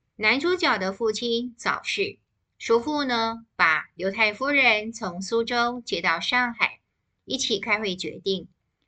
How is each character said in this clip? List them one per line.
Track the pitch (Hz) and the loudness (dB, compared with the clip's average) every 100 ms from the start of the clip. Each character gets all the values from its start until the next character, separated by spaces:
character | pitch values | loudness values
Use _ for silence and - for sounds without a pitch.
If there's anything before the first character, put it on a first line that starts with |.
| _ - | _ -2
男 | 214 262 | 0 2
主 | 339 359 | 2 2
角 | 311 - | 2 2
的 | 190 | -2
父 | 196 226 | -2 -2
亲 | 214 240 233 247 - | 0 0 -2 -2 -4
早 | 180 - | -2 -2
逝， | - - 170 - _ _ _ - | -2 -2 -2 -6 _ _ _ -6
叔 | - 233 | 2 2
父 | 262 294 | 4 0
呢， | 269 233 226 226 - - | 2 0 0 -4 -6 2
把 | 165 151 - - | 4 4 -2 -4
刘 | 190 | -2
太 | 208 214 | 2 0
夫 | 202 269 | 2 2
人 | 285 247 214 220 | 4 4 4 -2
从 | 220 202 175 | -6 -6 -6
苏 | 196 233 | -2 0
州 | 233 240 240 247 | 0 0 0 -2
接 | - 170 | -6 -2
到 | 180 165 | 0 0
上 | - 247 247 | 0 0 0
海， | 233 185 - _ _ _ _ - | -2 -4 -4 _ _ _ _ -8
一 | 262 | -4
起 | - 202 | -2 -2
开 | 233 214 | -2 -2
会 | 208 180 | -2 -6
决 | 165 - | -8 -6
定， | 196 185 - _ _ _ | -4 -4 -6 _ _ _